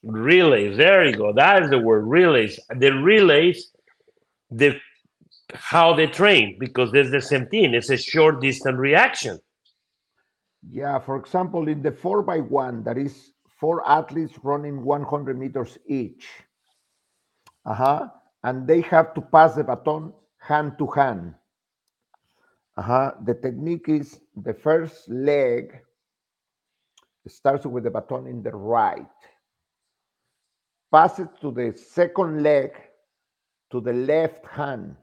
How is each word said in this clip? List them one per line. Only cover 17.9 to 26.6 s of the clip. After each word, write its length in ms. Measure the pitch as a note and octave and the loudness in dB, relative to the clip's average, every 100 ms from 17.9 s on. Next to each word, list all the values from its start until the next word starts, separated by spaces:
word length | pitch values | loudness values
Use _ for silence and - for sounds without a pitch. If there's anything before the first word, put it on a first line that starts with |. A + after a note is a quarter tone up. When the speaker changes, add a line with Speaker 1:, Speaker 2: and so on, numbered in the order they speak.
| D3 C4+ _ _ _ | 0 -6 _ _ _
Speaker 2:
And 220 | B2 B2+ C3 | -8 -8 0
they 140 | E3 | 0
have 300 | E3 E3 D#3+ | 4 2 2
to 60 | - | -4
pass 340 | - D#3+ D#3+ | 2 4 6
the 100 | D3+ | 2
baton 480 | C3 A#2+ - D#3 D#3+ - _ _ | -6 -4 -4 -6 -8 -20 _ _
hand 400 | - D3+ D3+ - | -4 -4 -4 -6
to 80 | C#3+ | -6
hand. 480 | - C3+ G2+ E2+ D#2 _ _ _ _ _ _ _ _ _ _ _ _ _ - | -2 -2 -2 -12 -18 _ _ _ _ _ _ _ _ _ _ _ _ _ -14
Uh-huh. 360 | F#2+ B2+ C3+ - | -2 0 0 -6
The 100 | A2 | -6
technique 540 | A#2+ C3+ B2 D#3 E3+ D#3+ | -6 -6 -8 -8 -8 -2
is 320 | D3+ C#3+ _ _ - | -2 -4 _ _ -16
the 100 | G2+ | -12
first 540 | G#2+ D3+ D#3+ B3 - - | -6 0 0 0 -14 -12
leg 720 | B2 C#3 C#3+ C3 A#2+ - - _ _ _ _ _ _ _ _ | -4 -2 0 0 -2 -6 -20 _ _ _ _ _ _ _ _